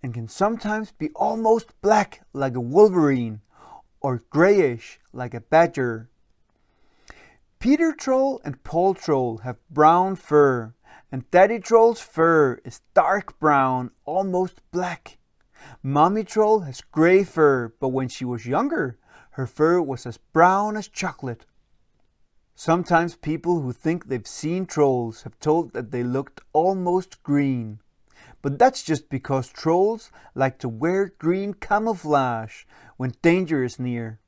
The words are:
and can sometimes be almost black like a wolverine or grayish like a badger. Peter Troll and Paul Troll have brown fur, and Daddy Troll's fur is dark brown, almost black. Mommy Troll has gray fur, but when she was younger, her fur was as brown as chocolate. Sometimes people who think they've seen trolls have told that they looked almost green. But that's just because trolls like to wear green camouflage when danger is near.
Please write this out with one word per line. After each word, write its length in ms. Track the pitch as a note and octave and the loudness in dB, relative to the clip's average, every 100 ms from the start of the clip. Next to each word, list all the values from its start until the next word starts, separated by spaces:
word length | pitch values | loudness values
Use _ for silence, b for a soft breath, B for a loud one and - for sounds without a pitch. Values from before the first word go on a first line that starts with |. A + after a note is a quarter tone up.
and 120 | C3+ | -10
can 140 | A#2 A2+ | -10 -12
sometimes 640 | - G3+ A3+ G#3 G#3+ G#3+ | -4 -2 -2 -6 -6 -8
be 180 | _ D3+ | _ -12
almost 680 | - A3+ A3+ A3 A3+ - _ | -4 -4 0 2 2 0 _
black 400 | G3+ A3 G3+ - _ | 0 2 0 -8 _
like 220 | C#3 C3+ B2 | -6 -4 -4
a 60 | |
wolverine 800 | A#2 D#3 G#3+ F#3 D3+ C3+ A#2 G#2+ _ B B B B _ | 0 6 6 6 2 2 -2 -10 _ B B B B _
or 240 | C#3 B2 _ | -4 -4 _
grayish 720 | D3 F3+ G3+ D3+ A#2 - - _ | 2 4 6 2 -2 -12 -20 _
like 220 | - B2 | -12 -12
a 80 | A#2 | -12
badger. 680 | - D#3+ E3+ D#3 B2 A2 A2+ _ _ _ _ _ b b b b b b b b _ _ | 0 4 4 0 -4 -6 -12 _ _ _ _ _ b b b b b b b b _ _
Peter 340 | A#3 D4+ E4 | 0 2 0
Troll 480 | D4+ - C4 C4+ C4 | -2 -2 0 0 -4
and 200 | D3 - | -10 -14
Paul 320 | - E3 F#3 F#3+ | -6 0 0 -2
Troll 440 | - C#3 B2+ A2+ | -2 -2 -2 -6
have 180 | B2+ A#2 _ | -12 -14 _
brown 460 | D3 D3+ F3 F#3+ F#3+ | 4 6 6 2 -4
fur, 580 | - D3 C#3+ B2 A2+ - b b b | 2 4 4 2 -6 -16 b b b
and 180 | C3 - | -14 0
Daddy 300 | F3 G3 A#3 | 4 4 2
Troll's 400 | - A3+ A3+ A3+ | 2 6 6 2
fur 600 | - - E3 E3 C#3 A#2 - | -10 0 4 4 2 0 -12
is 160 | - _ | -20 _
dark 440 | - D#3 G3 - - | 2 2 0 -4 -4
brown, 540 | D#3 C#3+ C3 B2+ B2 _ - | 2 2 2 -2 -6 _ -6
almost 560 | E3+ G3 F3+ F#3 _ _ | -4 -2 -4 -4 _ _
black. 460 | F3 F3+ E3+ - _ _ _ _ B B B | -8 -8 -10 -16 _ _ _ _ B B B
Mommy 400 | C3+ C#3+ E3 G#3 | -6 0 0 0
Troll 380 | G3 G#3+ G#3+ A3 | -4 0 2 2
has 200 | D#3+ B2+ | -2 -14
gray 420 | - D3+ E3 F#3 | -10 2 4 4
fur, 500 | G3 E3 D3 C3+ A#2 _ | 2 2 4 4 -2 _
but 80 | C3+ | -4
when 180 | C3 C3 | -4 -6
she 160 | - | -8
was 220 | B2 A#2+ A#2+ | -8 -8 -4
younger, 520 | C#3+ C4+ A3+ C#3 A#2+ b b b | -4 -2 -4 -6 -8 b b b
her 140 | - B2+ | -10 -10
fur 360 | - D#3 F3+ | 0 2 2
was 240 | D3+ B2+ B2 | -2 -8 -12
as 120 | - | -16
brown 600 | _ E3 F3 F#3+ G#3+ G#3+ | _ 4 4 4 -2 -8
as 100 | G3+ | -12
chocolate. 580 | - F#3 - C3 A#2 _ _ _ _ _ _ _ _ _ _ _ _ | -10 -10 -8 -12 -12 _ _ _ _ _ _ _ _ _ _ _ _
Sometimes 600 | - E3+ F3 E3+ E3+ - | -2 -2 2 0 0 -6
people 460 | D3+ D#3 E3+ F3 | -8 -6 -2 -2
who 100 | C3 | -2
think 340 | A#2+ D#3 E3+ A#2 | -4 -4 -4 -6
they've 220 | C3 - | -8 -8
seen 380 | - D3+ F3+ F#3 | -10 -6 -6 -6
trolls 580 | - C#3+ B2+ A#2 A2+ | 0 2 2 -4 -10
have 160 | - _ | -20 _
told 340 | D3+ D#3+ D#3+ | -2 0 -2
that 180 | - A2+ | -10 -8
they 120 | B2 | -6
looked 380 | A#2+ C3 C3+ - _ | -4 -4 -8 -16 _
almost 680 | D3+ F3 F#3+ F3 F3+ F3+ - | 0 0 0 -2 -2 -4 -18
green. 560 | - C#3+ C#3 B2+ A2 G#2+ _ _ _ b b b | -4 -2 0 -4 -8 -14 _ _ _ b b b
But 180 | C#3 C#3 | -8 0
that's 240 | C4 B3+ | 0 0
just 260 | - D#3 - | -6 -6 -4
because 380 | C3+ - C3+ B2 | -10 -4 -4 -4
trolls 640 | - D#3+ F3 G3 A3 - b b - | -6 -2 0 0 -4 -12 b b -4
like 240 | C3+ B2+ | -4 -4
to 100 | B2+ | -10
wear 440 | A2+ D#3 F#3+ G3 _ | -6 -4 -2 -4 _
green 360 | D#3 F#3 G3+ G3 | -4 -2 -4 -10
camouflage 1080 | - G#3 A3 F#3+ D3+ D3 C3 A2+ A2+ - _ b b b | -4 -2 -2 -6 -2 0 0 -4 -8 -18 _ b b b
when 160 | C3 - | -10 -2
danger 420 | E3 F3 F3+ D3+ | 0 2 0 -2
is 160 | B2 - | -4 -6
near. 400 | B2 A#2+ A2+ A2 | -8 -6 -10 -14